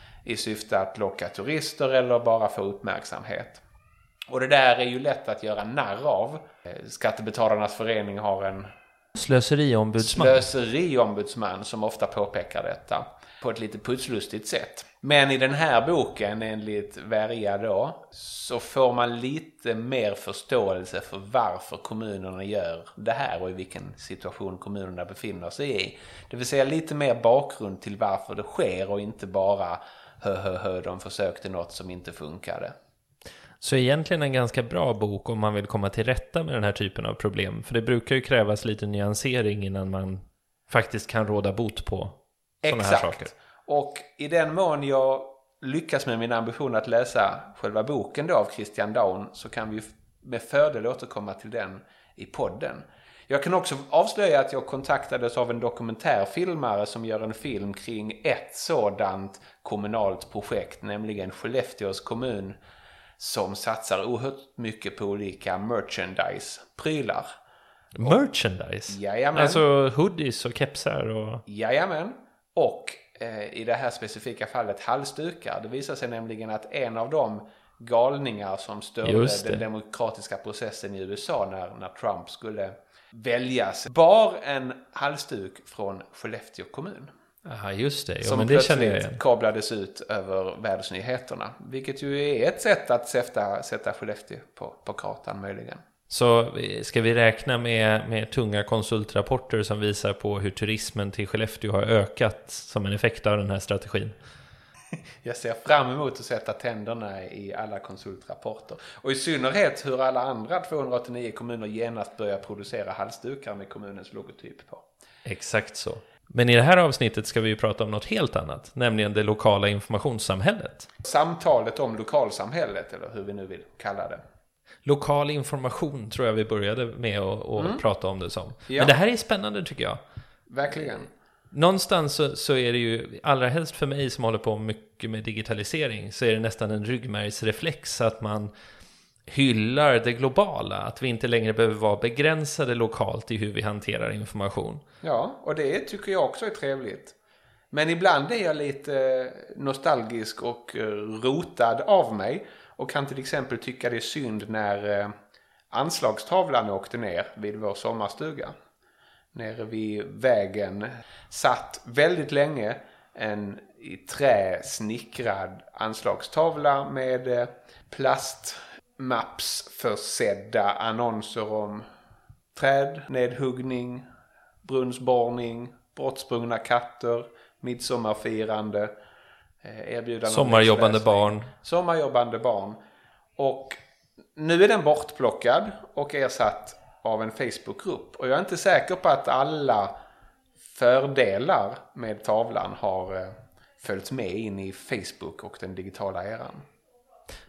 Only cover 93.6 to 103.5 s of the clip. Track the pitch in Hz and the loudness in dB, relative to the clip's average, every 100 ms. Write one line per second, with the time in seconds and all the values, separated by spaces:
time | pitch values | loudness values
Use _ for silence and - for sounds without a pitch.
93.6 | - 107 104 - 107 101 - 110 - - | -4 -6 -4 -6 -6 -8 -10 -16 -16 -14
94.6 | - - - 101 101 - - 101 98 101 | -14 -12 -12 -8 -8 -8 -10 -8 -8 -10
95.6 | 117 - - _ - - 120 117 113 - | -12 -16 -20 _ -8 2 6 6 4 -2
96.6 | - 107 - 123 113 117 113 110 135 120 | -6 -6 -2 2 4 6 6 4 0 -2
97.6 | 120 113 107 107 110 110 110 - 107 104 | 2 4 4 4 0 -4 -2 0 0 0
98.6 | 104 113 101 110 104 104 101 127 - 110 | 0 0 2 -2 0 0 0 0 0 -2
99.6 | 104 107 104 101 101 98 104 101 98 - | 0 0 0 2 -2 -2 -2 -2 -2 -2
100.6 | 107 110 - 110 98 - 101 - 110 - | -2 -2 -4 -4 -4 -4 -2 0 -2 -2
101.6 | 104 98 104 110 95 - 110 - - - | -2 0 4 4 4 2 0 0 -10 -14
102.6 | - 113 98 101 113 - 107 104 101 | -6 -4 -2 0 0 0 2 2 2